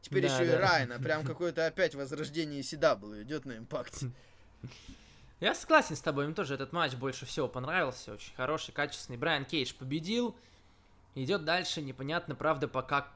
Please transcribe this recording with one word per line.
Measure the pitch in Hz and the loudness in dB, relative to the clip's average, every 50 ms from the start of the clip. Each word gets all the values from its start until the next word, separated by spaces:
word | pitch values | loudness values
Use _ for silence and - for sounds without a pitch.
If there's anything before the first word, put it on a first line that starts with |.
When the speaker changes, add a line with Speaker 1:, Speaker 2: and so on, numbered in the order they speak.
Speaker 1:
теперь | - - 143 - - | -10 0 0 4 4
Speaker 2:
Да, | 143 - | 4 4
Speaker 1:
ещё | 165 170 | 4 6
и | 170 | 6
Speaker 2:
да. | 165 160 | 6 6
Speaker 1:
Райна. | - 190 175 156 135 120 120 120 | 6 6 6 6 4 2 -2 -4
Прям | 131 160 156 156 156 | 0 0 0 0 0
Speaker 2:
<laughs> | |
Speaker 1:
какое-то | 135 160 - 170 175 160 160 160 | -2 -4 -2 -2 -2 0 2 0
опять | 160 160 - 185 160 156 | 0 2 2 2 2 2
возрождение | 139 139 131 151 147 151 135 143 160 165 151 147 143 | -2 -6 -6 -4 -6 -6 -4 -2 -2 -2 -2 -2 -6
И | 131 | -6
Си | - - | -6 -2
Дабл | 147 151 156 131 101 101 104 104 | 4 6 6 6 6 0 -10 -10
Ю | 107 107 | -10 -8
идёт | 120 147 139 127 | -6 -6 -6 -4
на | 135 123 110 | -6 -10 -10
Импакте. | 120 - - 147 - - - - 143 127 123 - - - - - - - - - - 131 - - - - - - - - - - - - - - | -10 -6 -6 -6 -6 -6 -8 -6 -6 -6 -6 -10 -18 -20 -20 -20 -20 -20 -20 -16 -14 -14 -14 -14 -18 -18 -20 -20 -20 -20 -20 -20 -20 -20 -12 -2
Speaker 2:
Я | 170 208 339 | -2 0 0
согласен | - - - 320 311 233 - 160 | -2 2 6 6 6 6 6 -2
с | 139 | -2
тобой, | - 170 151 139 143 | 0 0 0 2 0
мне | 147 160 | 0 0
тоже | - 196 127 139 | -2 -2 -2 -2
этот | 131 135 131 - | -4 -4 -4 0
матч | 170 165 147 123 | 2 2 2 0
больше | 127 123 135 127 - 127 | 0 -2 -2 -4 -4 -8
всего | 120 - - 139 120 | -6 -2 -2 -2 -2
понравился, | - 127 127 135 165 185 170 135 - - - - 107 | -2 -4 -4 0 2 2 2 2 0 -4 -10 -12 -12
очень | 104 - - - | -12 -12 -14 -6
хороший, | - 127 131 151 156 - - - | -4 -2 0 0 -2 -2 -6 -4
качественный. | - 143 151 - - - - 127 120 | -2 -2 -2 -2 -8 -10 -10 -6 -2
Брайан | 127 160 160 143 135 | 0 0 0 0 0
Кейдж | - - 160 131 - - | 0 0 0 0 0 -4
победил, | - 135 131 139 160 156 175 220 240 240 233 - - - - - - - - - - - - - - - - - | -8 -6 -4 -2 -2 -2 0 0 0 0 0 -2 -8 -18 -20 -20 -20 -20 -20 -20 -20 -20 -20 -20 -20 -20 -14 -8
идёт | 135 131 127 - - 156 | -6 -2 0 0 0 2
дальше, | 151 165 180 180 - - 165 151 | 2 2 2 2 0 -4 -4 -4
непонятно, | 135 127 127 135 139 156 175 170 - 143 | -6 -8 -8 -6 -2 -2 -2 -2 -4 -8
правда, | - - 151 160 139 143 | 0 2 2 2 2 0
пока | 135 - 131 127 - 143 143 139 - - | -2 -2 -2 -2 2 2 0 0 0 -8